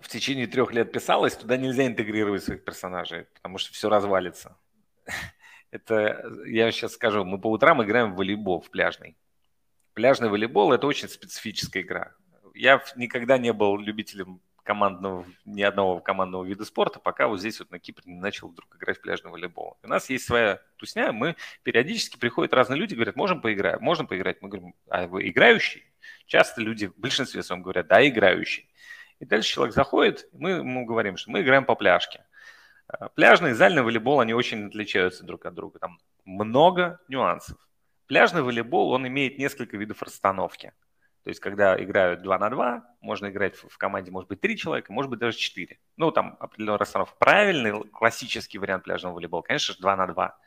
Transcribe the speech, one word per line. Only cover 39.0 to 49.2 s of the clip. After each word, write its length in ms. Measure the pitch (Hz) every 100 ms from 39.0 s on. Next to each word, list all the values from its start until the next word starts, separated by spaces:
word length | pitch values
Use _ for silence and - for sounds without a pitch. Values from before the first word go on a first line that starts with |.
| 131
имеет 300 | 135 135 135
несколько 380 | 135 - 120 104
видов 260 | 107 104
расстановки. 680 | - - 98 95 90 - - - _ _ _ _
То 60 | -
есть, 100 | -
когда 360 | 92 101 101 92
играют 400 | 98 101 92 87
два 160 | 95 92
на 100 | 101
два, 380 | 135 - 240 - _
можно 260 | 107 104 101
играть 260 | 98 95 -
в, 120 | -
в 80 | -
команде, 340 | 98 98 92
может 200 | 92 90
быть, 100 | 98
три 160 | 202 226
человека, 340 | - 139 -
может 180 | 101 139
быть, 100 | 117
даже 160 | 120 110
четыре. 420 | - - 87 - _ -
Ну, 120 | 156
там 280 | - 95 -
определённая 380 | - - 107 104
расстановка. 360 | 101 - 92 -
Правильный, 520 | 123 170 208 170 113
л-, 120 | 104
классический 720 | 110 - 113 - 120 110 - 101
вариант 260 | 95 95
пляжного 300 | 92 90 87
волейбола, 280 | 85